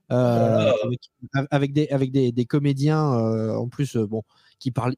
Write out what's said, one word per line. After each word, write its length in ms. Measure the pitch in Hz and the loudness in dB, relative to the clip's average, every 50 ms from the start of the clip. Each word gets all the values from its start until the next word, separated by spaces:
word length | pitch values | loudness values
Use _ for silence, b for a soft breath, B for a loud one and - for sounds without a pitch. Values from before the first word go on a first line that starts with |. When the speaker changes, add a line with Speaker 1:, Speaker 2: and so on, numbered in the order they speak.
| _ - | _ -2
Speaker 1:
euh, 40 | 123 123 127 120 117 113 120 117 113 | 0 2 2 4 4 2 4 4 4
Speaker 2:
Voilà. 200 | 110 110 110 - 110 - | 4 4 2 2 2 0
Speaker 1:
avec, 160 | 123 123 - - - _ - 123 - - 139 135 - | -4 -6 -8 -10 -18 _ -20 -12 -6 -4 -4 -2 0
avec 220 | 147 139 143 139 139 | 0 0 0 0 0
des, 140 | 151 151 - | 0 0 0
avec 240 | 143 135 135 131 | 0 -2 0 0
des, 200 | 131 139 131 120 | 2 2 2 2
des 140 | 117 123 123 | 0 -2 -2
comédiens, 680 | - - 151 143 143 139 135 139 151 156 156 156 143 | 0 0 0 0 0 0 0 0 2 2 2 2 0
euh, 420 | 127 117 113 113 110 110 110 110 107 | 0 0 0 0 0 -2 -2 -2 -4
en 140 | 110 117 123 | -4 -6 -6
plus, 260 | - - 143 123 - 117 | -6 -6 -6 -4 -2 -2
euh, 80 | 110 | -2
bon, 160 | 101 110 110 107 b b b b b b b | -2 -4 -8 -8 b b b b b b b
qui 120 | - 131 | -8 -6
parlent 240 | 117 - 113 127 135 | -4 -2 -4 -4 -4